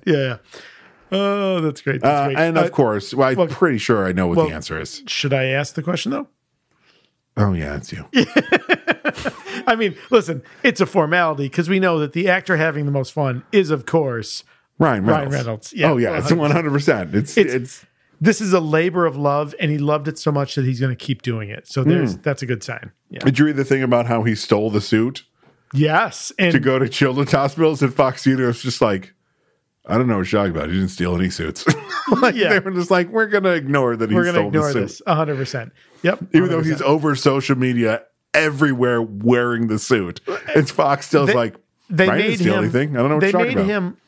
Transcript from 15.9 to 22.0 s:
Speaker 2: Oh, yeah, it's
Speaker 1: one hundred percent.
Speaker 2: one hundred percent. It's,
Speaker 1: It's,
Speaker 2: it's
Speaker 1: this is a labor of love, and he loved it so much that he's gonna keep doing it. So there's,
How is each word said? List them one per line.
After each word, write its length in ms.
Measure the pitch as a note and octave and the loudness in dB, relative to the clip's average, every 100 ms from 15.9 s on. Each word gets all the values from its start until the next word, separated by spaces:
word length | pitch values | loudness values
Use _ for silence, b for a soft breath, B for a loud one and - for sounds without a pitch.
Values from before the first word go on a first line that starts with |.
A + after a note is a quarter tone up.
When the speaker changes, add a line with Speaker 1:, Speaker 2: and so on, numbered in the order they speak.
Speaker 2:
Oh, 60 | C3 | 2
yeah, 220 | A#2 D3+ | 2 0
it's 140 | B2 | 0
Speaker 1:
one 180 | E3+ D3 | 2 2
hundred 220 | E3+ D#3 | 2 0
percent. 380 | C#3+ C#3+ A#2 E2+ | 0 2 0 0
Speaker 2:
one 40 | |
hundred 0 | |
percent. 0 | |
It's, 220 | G2+ C#3+ - | -2 0 2
Speaker 1:
It's, 180 | E3+ | 2
Speaker 2:
it's 320 | B2+ B2+ - - _ _ _ | 0 -6 -14 -20 _ _ _
Speaker 1:
this 200 | E3+ G#3+ | 2 2
is 120 | G#3 | 2
a 80 | F3+ | 0
labor 460 | D#3 D#3+ F3 F3+ E3 | 2 0 0 0 -2
of 100 | C#3 | 0
love, 380 | C#3+ C#3+ D3 - | 0 0 -4 -4
and 100 | D#3 | -4
he 80 | D3+ | -2
loved 300 | C#3+ D3+ D3 | 0 -2 -4
it 100 | D#3 | -4
so 140 | D#3 | -2
much 220 | C#3+ C#3 - | -2 -2 -2
that 80 | |
he's 160 | B2+ B2 | -2 -2
gonna 160 | C3 A#2+ | -2 -4
keep 260 | - C3+ | -6 -6
doing 280 | B2+ A2+ G2+ | -4 -6 -8
it. 160 | A2+ - | -12 -8
So 160 | - | 0
there's, 320 | C3 F3 | 2 4